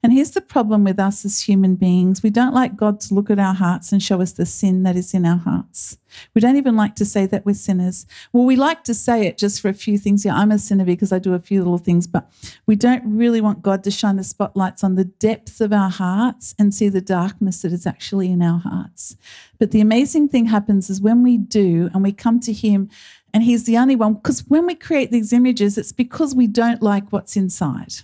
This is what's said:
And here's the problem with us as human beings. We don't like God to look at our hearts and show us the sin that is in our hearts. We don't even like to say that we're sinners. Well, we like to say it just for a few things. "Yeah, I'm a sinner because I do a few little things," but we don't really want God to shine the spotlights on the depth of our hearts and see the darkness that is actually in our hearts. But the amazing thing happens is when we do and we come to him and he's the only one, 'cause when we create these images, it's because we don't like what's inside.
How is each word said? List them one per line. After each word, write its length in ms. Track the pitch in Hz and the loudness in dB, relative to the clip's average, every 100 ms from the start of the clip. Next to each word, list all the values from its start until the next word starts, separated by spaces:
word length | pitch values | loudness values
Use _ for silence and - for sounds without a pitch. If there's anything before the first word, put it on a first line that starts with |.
| 233 | 4
And 60 | |
here's 200 | 262 320 | 4 2
the 100 | 381 | -4
problem 420 | - 285 214 214 | -2 -2 2 2
with 160 | 202 190 | 2 2
us 240 | 196 202 | -2 -2
as 160 | 202 - | -6 -6
human 360 | - 196 190 185 | 0 2 2 2
beings. 460 | 185 180 180 190 | 2 2 2 2
We 80 | 220 | 0
don't 240 | 214 254 | 2 2
like 220 | 254 254 202 | 2 0 -2
God 240 | 214 208 | -2 -2
to 140 | - | -2
look 160 | 196 202 | -2 0
at 100 | 202 | 0
our 140 | 196 | 0
hearts 400 | 185 180 175 - | 0 0 -2 -2
and 100 | 196 | -2
show 160 | - 185 | 0 -2
us 140 | 180 | -2
the 120 | - 170 | -4 -6
sin 380 | - 196 185 | -2 0 0
that 140 | 185 180 | 0 -2
is 160 | 180 | -2
in 120 | 190 170 | 0 0
our 120 | 175 | 0
hearts. 600 | 170 - - - - - _ - - 226 | -2 -6 -6 -12 -12 -14 _ -20 -4 0
We 60 | |
don't 160 | 240 277 | 2 2
even 180 | 269 226 | 2 0
like 200 | 208 - | 0 -2
to 100 | 202 | -2
say 200 | 208 190 | 0 -2
that 180 | 196 202 | -2 -2
we're 100 | 202 | -4
sinners. 500 | - 185 180 185 - - - | -2 -2 -2 -6 -12 -20 -2
Well, 100 | 240 | 2
we 140 | 247 262 | 4 4
like 260 | 285 320 | 2 -2
to 100 | - | -4
say 320 | 226 - 233 196 | -4 0 0 0
it 100 | - | -2
just 240 | 202 202 | -4 -2
for 80 | 208 | -4
a 40 | |
few 240 | 196 - 202 | -4 -2 -2
things. 280 | 202 202 202 | 2 0 0
"Yeah, 100 | 160 | 2
I'm 160 | 208 | 2
a 80 | 214 | 0
sinner 240 | - 196 | 0 0
because 300 | 180 180 196 | 0 0 0
I 60 | 185 | -2
do 140 | 185 | -2
a 60 | 180 | -4
few 200 | - 196 | -2 -2
little 180 | 180 175 | 0 -2
things," 280 | 170 175 170 | 0 0 0
but 240 | 175 - _ - - - | -6 -6 _ -20 -6 0
we 80 | 208 | 2
don't 260 | 240 254 240 | 4 2 0
really 340 | 214 240 226 | 0 2 2
want 220 | 214 196 | 0 0
God 200 | 202 196 196 | -2 -2 -2
to 60 | |
shine 260 | 196 214 196 | -2 -2 -2
the 80 | 190 | -4
spotlights 580 | - 190 196 185 - | -6 -4 -2 -4 -2
on 120 | 190 185 | -2 0
the 100 | 185 | -2
depth 560 | _ 214 220 - - | _ -2 -2 -10 -4
of 100 | 214 | 0
our 180 | 208 190 | 0 0
hearts 640 | 185 185 190 247 - - - | -2 -4 0 -2 -4 -12 0
and 140 | 208 | 0
see 160 | 202 208 | 2 0
the 100 | 190 | 0
darkness 640 | 190 180 185 - 202 175 | -2 -2 -2 -2 -4 -4
that 100 | 180 | -6
is 160 | 175 175 | -4 -6
actually 420 | - - 196 185 | -8 -6 -4 -2
in 120 | 180 | 0
our 180 | 170 170 | 0 0
hearts. 560 | 175 185 170 - - - - - - _ | -4 -8 -10 -12 -14 -14 -20 -20 -20 _
But 140 | 220 | 0
the 80 | 220 | 2
amazing 480 | 214 226 277 320 294 | 4 2 2 0 2
thing 200 | 262 226 | 2 2
happens 420 | 214 202 202 185 | 0 2 -2 0
is 100 | 190 | -2
when 240 | 208 233 | 2 4
we 140 | 247 233 | 4 2
do 520 | 196 214 190 165 175 | 0 0 2 2 0
and 100 | 180 | 0
we 80 | 196 | -2
come 300 | 202 233 233 | 0 0 0
to 100 | 233 | -2
him 380 | 208 214 202 196 - - - _ | -4 0 0 0 -10 -20 -20 _
and 100 | 220 | 0
he's 200 | 233 233 | 2 0
the 140 | 220 226 | 2 2
only 180 | 262 254 | 2 2
one, 200 | 220 214 | 2 0
'cause 280 | - 262 - | -2 -4 0
when 160 | 302 349 | 2 2
we 100 | 339 | -4
create 360 | - 302 262 | -2 -2 0
these 200 | 240 214 | -2 2
images, 460 | 240 254 254 208 202 | 2 2 2 0 -2
it's 160 | - | -8
because 420 | - 247 - 302 254 | -4 -6 -2 -2 2
we 120 | 233 | 2
don't 360 | 233 233 233 | 2 0 0
like 300 | 214 202 202 | 0 0 -2
what's 240 | 202 - 208 | -8 -4 -4
inside. 560 | 185 - 151 123 - - | -4 -2 -4 -4 -10 -16